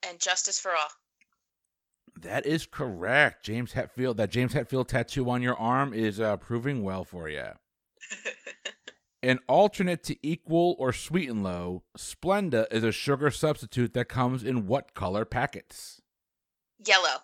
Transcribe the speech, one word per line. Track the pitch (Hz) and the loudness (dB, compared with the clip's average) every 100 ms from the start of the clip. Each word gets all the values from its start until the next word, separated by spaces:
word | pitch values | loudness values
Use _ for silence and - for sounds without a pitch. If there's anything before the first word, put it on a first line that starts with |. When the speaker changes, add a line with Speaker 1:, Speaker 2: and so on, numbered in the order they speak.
| 185 | -10
Speaker 1:
And | 175 | -4
Justice | 190 185 - 190 | 0 0 0 -2
for | 190 | 0
All. | 170 151 - _ _ _ _ _ _ _ _ _ _ _ - | 0 0 -6 _ _ _ _ _ _ _ _ _ _ _ -18
Speaker 2:
That | 85 113 139 | -6 -4 0
is | 160 - | -2 -2
correct. | - 135 92 92 131 143 - - | -6 -6 -4 0 4 4 2 -6
James | 113 123 | -4 -4
Hetfield, | - 113 - 127 110 | -4 -6 -2 -2 0
that | 104 | 0
James | 120 127 | 2 0
Hetfield | 147 123 131 123 | 0 -2 -2 0
tattoo | 131 117 - 123 | 0 -2 -2 -2
on | 123 | 0
your | 123 123 | 0 0
arm | 113 127 139 | 0 2 0
is, | 113 110 101 | 0 0 2
uh, | 110 98 | 0 0
proving | - 117 123 139 | -2 -4 -2 -2
well | 98 95 | -2 -4
for | 90 90 80 | -6 -10 -8
ya. | 73 58 50 _ _ _ _ - | -8 -8 -12 _ _ _ _ -16
Speaker 1:
<laughs> | - - - - - - - - - _ _ | -12 -10 -10 -16 -14 -16 -16 -20 -20 _ _
Speaker 2:
An | 127 127 - | 0 0 2
alternate | 139 208 - 180 175 | 4 4 4 -2 -2
to | - - 143 | -6 -8 -4
Equal | 165 - 165 175 175 | -6 0 2 4 2
or | 131 | 0
Sweet | 120 - 170 143 | -2 -2 -2 0
and | 110 | -2
Low, | 95 87 90 90 _ - | -2 -2 -4 -6 _ -16
Splenda | - - 165 196 190 120 110 | -16 -8 0 0 2 2 2
is | 113 | 2
a | 113 | 2
sugar | 104 - 139 147 | 0 0 2 2
substitute | - 156 151 - - 120 | 2 0 0 -4 0 0
that | 120 120 | 0 -2
comes | 127 123 127 | 0 0 0
in | 113 127 98 | -2 -2 0
what | 131 - | -2 -2
color | - 98 98 110 | -6 -2 -2 -2
packets? | 127 131 - - - - - _ _ _ _ _ _ _ _ 214 | -2 -2 -6 -16 -18 -18 -20 _ _ _ _ _ _ _ _ 4
Speaker 1:
Yellow. | 190 170 131 | 6 6 0